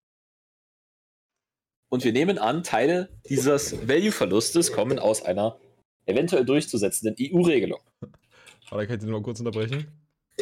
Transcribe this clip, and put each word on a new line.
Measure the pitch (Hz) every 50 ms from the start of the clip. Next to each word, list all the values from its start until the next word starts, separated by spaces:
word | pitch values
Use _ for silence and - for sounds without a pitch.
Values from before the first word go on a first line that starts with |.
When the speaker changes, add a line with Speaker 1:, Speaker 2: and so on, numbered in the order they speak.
| _ _ _ _ _ _ _ _ _ _ _ _ _ _ _ _ _ _ _ _ _ _ _ _ _ _ _ _ _ _ _ _ _ _ _ _ _ -
Speaker 1:
Und | 127 123 131
wir | 117
nehmen | 110 131 165 196 196
an, | - 107 113 139 170 170
Teile | - - 110 127 156 175 180 196 - - - _ -
dieses | 139 127 123 143 143 139 139 - - - 110
Value-Verlustes | 117 143 170 202 214 196 - 123 90 95 110 - - - 170 165 -
kommen | - 107 107 127 135 -
aus | - 107 110 - -
einer | - 90 98 104 113 - - _ _ _ _ _ _ _ _ -
eventuell | - 98 127 165 175 185 135 120
durchzusetzenden | 120 139 151 - - - 107 101 95 - - 110 107 104
E-U-Regelung. | - 131 147 185 170 175 170 151 113 95 87 - - _ _ _ - - - _ _ _ _ _ - - - - _ _ -
Speaker 2:
Warte, | - 104 104
kann | 104 120
ich | 101
den | 107 110
mal | 110 107
kurz | 101 123 113 107
unterbrechen? | 117 117 104 110 110 113 135 147 151 - - _ _ _ _ _ _ _ - -